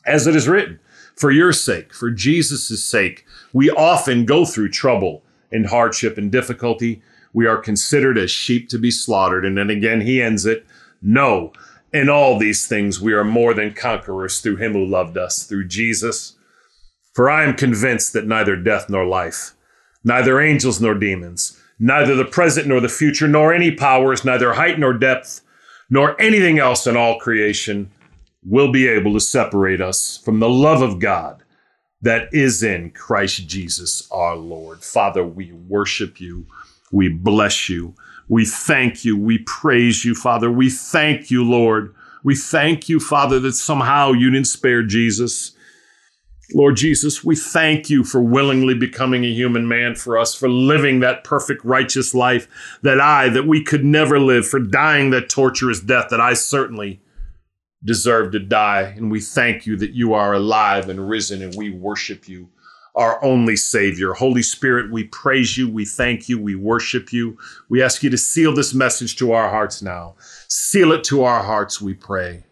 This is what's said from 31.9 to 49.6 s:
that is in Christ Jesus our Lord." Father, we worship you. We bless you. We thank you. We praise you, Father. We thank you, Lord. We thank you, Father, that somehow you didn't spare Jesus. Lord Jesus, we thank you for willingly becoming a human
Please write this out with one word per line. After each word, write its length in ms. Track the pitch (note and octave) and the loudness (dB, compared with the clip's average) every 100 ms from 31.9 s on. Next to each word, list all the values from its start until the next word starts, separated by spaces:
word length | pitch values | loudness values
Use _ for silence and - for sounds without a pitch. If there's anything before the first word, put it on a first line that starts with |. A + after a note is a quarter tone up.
| _ | _
that 260 | A#2 A2+ A2 | -2 0 -2
is 280 | D3+ C3+ A2+ | 0 0 0
in 300 | A2 F#2 E2+ | -2 -4 -8
Christ 560 | - - G#2+ G2 - E2 | -16 -4 -2 -2 -6 -8
Jesus 580 | F#2+ F2 F2 F2 - - | -10 -8 -8 -8 -10 -8
our 240 | F2+ F2 | -4 -4
Lord." 480 | E2 E2 D#2+ D#2+ E2 | -4 -12 -14 -16 -18
Father, 400 | - A#2 G2+ F#2+ | -4 0 0 0
we 300 | F2 E2+ F2 | -4 -8 -16
worship 640 | E2+ F2 G2+ G2 - G#2 - | -18 -4 -4 -2 -4 -8 -10
you. 260 | F2+ E2+ E2+ - - _ _ | -14 -14 -16 -20 -20 _ _
We 160 | G2 F#2+ | 0 2
bless 600 | D#2+ G2 G#2+ G2+ - - | 0 0 2 2 -2 -4
you. 260 | F2 E2+ - - - - | -8 -10 -18 -20 -20 -2
We 160 | A2+ | 0
thank 600 | A2 - - C#3 B2 - | 0 -2 -2 0 0 -2
you. 100 | A#2+ | -2
We 220 | G#2 G#2+ A2+ | -2 -2 -4
praise 680 | A2 - D3+ B2 A#2+ A2 | -6 -4 2 2 2 0
you, 120 | A#2+ | -2
Father. 360 | A#2 B2+ A#2 A#2+ | -2 -2 0 0
We 180 | A#2+ C3 | 2 2
thank 640 | B2+ - E3 D3+ D3 - | 0 -4 0 0 -2 -2
you, 140 | B2 | 0
Lord. 500 | A#2+ A#2+ A2+ A2 G#2 _ - - | 2 2 2 2 -4 _ -20 -6
We 100 | C#3 | -2
thank 540 | C#3 - D#3+ D3 D#3+ - | -2 -2 0 0 0 0
you, 100 | D#3+ | -2
Father, 400 | - D3 C#3 C3 | 0 0 2 2
that 140 | C3 | 0
somehow 580 | A#2+ - C#3+ B2 C#3+ C#3 | -4 -4 -2 2 2 4
you 180 | A#2+ B2+ | 4 4
didn't 160 | C3 C3 | 2 -2
spare 360 | - C3 A#2+ | -2 0 0
Jesus. 720 | A2 A2 A#2 G2+ A#2+ - - _ - _ _ _ _ _ _ - _ | 0 0 0 -2 -4 -6 -12 _ -20 _ _ _ _ _ _ -20 _
Lord 240 | - C#3 A#2+ | 2 4 4
Jesus, 460 | D#3 D3 D3 - | 0 0 -2 -4
we 120 | - | -2
thank 540 | D#3 - E3 D#3+ D3+ D3+ | -2 -2 0 2 0 2
you 140 | C#3+ | 0
for 180 | A#2 B2+ | 2 0
willingly 540 | A#2 C3 C#3 C3 C3 | 2 2 2 2 2
becoming 500 | B2 B2+ - C3 B2+ | 0 -2 -2 -2 0
a 80 | A#2+ | -2
human 340 | A2+ B2 A#2+ | -2 0 0